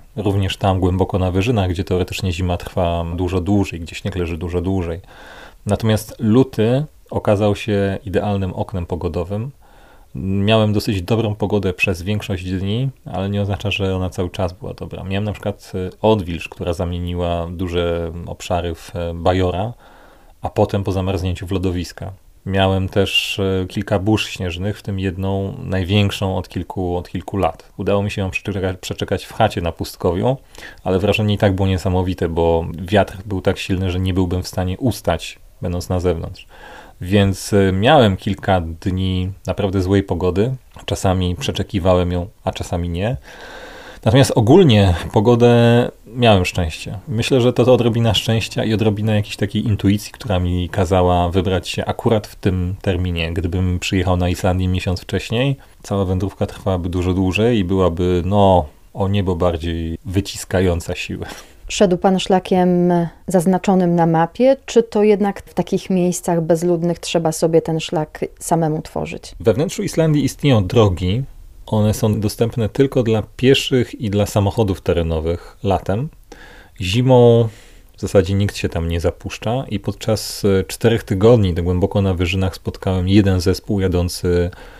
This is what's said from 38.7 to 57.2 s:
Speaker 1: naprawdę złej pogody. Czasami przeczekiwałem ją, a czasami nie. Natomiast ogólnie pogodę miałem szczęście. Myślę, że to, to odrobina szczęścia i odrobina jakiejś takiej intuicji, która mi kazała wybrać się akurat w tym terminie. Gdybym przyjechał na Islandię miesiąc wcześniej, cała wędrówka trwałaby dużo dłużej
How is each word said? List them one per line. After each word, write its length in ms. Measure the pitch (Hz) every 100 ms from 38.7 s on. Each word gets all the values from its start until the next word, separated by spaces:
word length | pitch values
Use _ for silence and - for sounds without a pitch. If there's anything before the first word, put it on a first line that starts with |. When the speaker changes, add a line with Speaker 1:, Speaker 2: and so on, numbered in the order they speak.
| 80 98 92 95 92 92 98 -
Speaker 1:
naprawdę 340 | - 98 95
złej 220 | 90 98
pogody. 520 | 95 87 90 87 117 131 - - -
Czasami 500 | 101 98 92 90 87
przeczekiwałem 760 | - - 92 98 92 90 87
ją, 160 | 87 90 -
a 80 | -
czasami 380 | - - 90 87
nie. 280 | 85 104 131 - - - - - - - - 113
Natomiast 260 | 123 110 -
ogólnie 600 | 107 170 170 107 98 82 78
pogodę 800 | 113 107 120 120 120 117 120 123 - -
miałem 380 | 120 120 98 90
szczęście. 540 | - 82 - - 101 -
Myślę, 340 | 110 113 135
że 120 | 123
to, 120 | 123 120
to 80 |
odrobina 400 | 123 117 113 113
szczęścia 500 | 98 - 110 - -
i 100 | 110
odrobina 420 | 107 110 104 110 107
jakiejś 200 | 107 -
takiej 300 | 107 104 117
intuicji, 460 | 98 98 104 -
która 280 | - 110 92
mi 300 | 90 90 87
kazała 600 | - 90 95 90 87 87
wybrać 400 | 90 95 92 -
się 160 | - 98
akurat 420 | 101 120 107 -
w 80 | -
tym 400 | 104 92 90 95
terminie. 520 | 101 90 90 85 82
Gdybym 460 | 87 87 92 92 90
przyjechał 380 | - 95 90 90
na 120 | 90
Islandię 380 | 90 95 92 92
miesiąc 340 | 92 - 90
wcześniej, 540 | - 95 - 113 139 135 - -
cała 220 | - 101 92
wędrówka 400 | 92 95 - 101
trwałaby 440 | - 104 92 87
dużo 240 | 90 90
dłużej 440 | 90